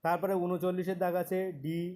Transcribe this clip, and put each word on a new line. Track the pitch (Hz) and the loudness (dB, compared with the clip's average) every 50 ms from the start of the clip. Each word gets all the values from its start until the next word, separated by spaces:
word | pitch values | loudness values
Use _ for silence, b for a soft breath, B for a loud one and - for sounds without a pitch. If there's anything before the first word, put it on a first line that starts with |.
| - | 2
তারপরে | 165 170 175 180 190 196 | 2 2 2 2 2 2
ঊনচল্লিশের | 185 175 175 180 170 160 185 180 180 180 180 185 175 | 2 2 0 0 0 0 0 0 0 -2 -2 0 0
দাগ | 185 180 170 | 0 0 2
আছে | 180 175 - 196 185 190 190 170 143 131 | 0 0 0 0 -2 -2 -2 -4 -6 -4
ডি | 160 160 170 170 175 180 | -2 -2 -2 -2 -4 -6